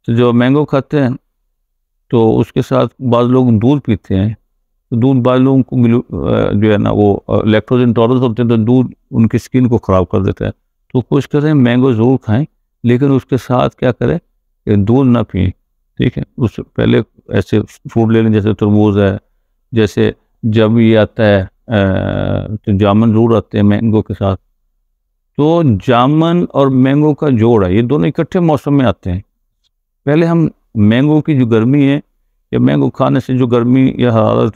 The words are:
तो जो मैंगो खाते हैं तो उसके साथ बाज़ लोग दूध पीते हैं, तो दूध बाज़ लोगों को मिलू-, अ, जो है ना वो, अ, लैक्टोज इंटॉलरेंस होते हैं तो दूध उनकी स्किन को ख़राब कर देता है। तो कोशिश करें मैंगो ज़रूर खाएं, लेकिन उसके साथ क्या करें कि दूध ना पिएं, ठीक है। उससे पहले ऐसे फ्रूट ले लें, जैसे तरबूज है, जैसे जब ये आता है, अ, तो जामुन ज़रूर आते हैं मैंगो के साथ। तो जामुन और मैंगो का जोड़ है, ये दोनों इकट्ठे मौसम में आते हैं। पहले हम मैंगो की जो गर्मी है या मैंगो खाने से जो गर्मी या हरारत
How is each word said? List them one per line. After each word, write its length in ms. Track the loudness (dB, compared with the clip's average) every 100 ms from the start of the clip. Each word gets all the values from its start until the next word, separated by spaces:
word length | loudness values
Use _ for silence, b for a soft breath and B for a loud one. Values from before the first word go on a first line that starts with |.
| -4
तो 80 |
जो 180 | 0 2
मैंगो 320 | 2 2 0
खाते 340 | 0 -4 -2 -2
हैं 180 | -2 -4 _ _ _ _ _ _ _ _ -4
तो 220 | 0 2
उसके 300 | 0 -2 -4
साथ 260 | -4 -2 -4 -4
बाज़ 260 | -2 0 2
लोग 300 | 2 2 2
दूध 220 | 0 -2
पीते 340 | -2 -6 -4
हैं, 220 | -2 -2 -6 _ _ _ _ -8
तो 60 | -2
दूध 200 | 0 0
बाज़ 240 | 2 2
लोगों 220 | 2 0
को 140 | 0 0
मिलू-, 380 | 0 0 -2
अ, 360 | -6 -4 -2 -2
जो 180 | 0 0
है 80 | 0
ना 120 | 0
वो, 240 | 0 0
अ, 300 | 0 -2 -2
लैक्टोज 380 | 0 0 0 0
इंटॉलरेंस 380 | 0 0 -2 -2
होते 220 | -2 -2
हैं 60 | -2
तो 80 | 0
दूध 380 | 2 0 0 -6 -8
उनकी 260 | -2 0 -2
स्किन 300 | -4 -2 0
को 100 | -2
ख़राब 260 | 0 0
कर 180 | 0 -2
देता 220 | -4 -4
है। 60 | -6 -8 _ _ _
तो 80 | -6
कोशिश 260 | -2 -4 -2
करें 280 | -2 0
मैंगो 380 | 2 2 2 0
ज़रूर 260 | 2 0 0
खाएं, 220 | -2 -2 -4 _ _ _
लेकिन 260 | -2 0 0
उसके 280 | -2 -2 -6
साथ 300 | -2 -2 -2 -2
क्या 140 | -4
करें 260 | -2 -4 -4
कि 580 | _ _ _ _ -2 0
दूध 300 | 2 2 2
ना 160 | 0
पिएं, 280 | -2 -4 -4 -4 _ _ _ -4
ठीक 180 | -4 -4
है। 80 | -12 -4
उससे 240 | -6 -6
पहले 420 | -12 -4 0 0 -2 _ -6
ऐसे 280 | -6 -2 -4
फ्रूट 520 | -4 -12 -8 -2 0
ले 100 | 2
लें, 100 | 2
जैसे 220 | 0 0
तरबूज 440 | -2 0 2 2 2
है, 220 | 0 -2 _ _ _ _ -8
जैसे 400 | -2 -2 0 -2 -4 _ _
जब 340 | -2 0 2 2
ये 180 | 2 2
आता 280 | 0 0
है, 200 | 0 0
अ, 40 | -2 _ -4 -2 0 -2 -4 -4 -4 -6 -6
तो 240 | -10 -4 0
जामुन 320 | 2 2 2
ज़रूर 260 | 2 2 0
आते 220 | -2 -2
हैं 60 |
मैंगो 380 | 0 0 0 -2
के 120 | -2
साथ। 220 | -4 -4 -4 _ _ _ _ _ _ _ _ _ -2
तो 260 | 0 2
जामुन 840 | 2 0 0 0 2 2 0 0 -2
और 140 | 0 0
मैंगो 460 | 2 2 2 0
का 140 | 0 -2
जोड़ 360 | 0 2 2
है, 120 | 2 0
ये 60 |
दोनों 240 | 0 0 -2
इकट्ठे 340 | -2 -4 -2
मौसम 340 | 0 -2 0
में 100 | 0
आते 260 | 0 -2 -6
हैं। 140 | -8 -8 _ _ _ _ _ _ _ -2
पहले 200 | 0 0
हम 240 | 0 -2 -4 _ 0
मैंगो 440 | 2 2 2 0
की 180 | 0 0
जो 80 | 2
गर्मी 380 | 0 2 2
है 180 | 0 -2 -6 _ _ _ -8
या 60 | -2
मैंगो 280 | 0 0 -2
खाने 320 | -2 -2 -2
से 180 | -2 -2
जो 80 | 0
गर्मी 480 | 0 0 2 0 0
या 140 | 0
हरारत 400 | 2 0 0 -2